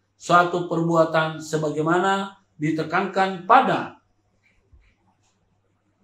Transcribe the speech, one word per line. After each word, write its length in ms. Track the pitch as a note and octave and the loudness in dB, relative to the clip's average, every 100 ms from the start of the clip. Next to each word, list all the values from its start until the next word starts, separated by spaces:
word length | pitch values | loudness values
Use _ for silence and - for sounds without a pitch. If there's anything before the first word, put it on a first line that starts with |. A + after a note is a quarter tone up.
| _ _ | _ _
suatu 480 | - F3 F3 F3+ E3 | 2 2 4 0 -4
perbuatan 720 | E3 E3 E3 D#3+ D#3+ D#3+ D#3 | -2 0 2 2 2 -2 -4
sebagaimana 1040 | - D#3 D#3 D3 D#3 F3 G3 G3 G3 - _ | -6 -4 -4 -2 2 2 2 0 -4 -12 _
ditekankan 920 | _ D3+ D#3 D#3 F3 F#3+ G3 F#3+ F#3 | _ -4 -4 -2 -4 -2 -2 -2 -4
pada 560 | F#3 B3+ B3 C#3+ - - _ _ _ _ _ _ _ _ _ _ _ _ _ _ _ _ _ _ _ _ | 2 4 4 -2 -6 -14 _ _ _ _ _ _ _ _ _ _ _ _ _ _ _ _ _ _ _ _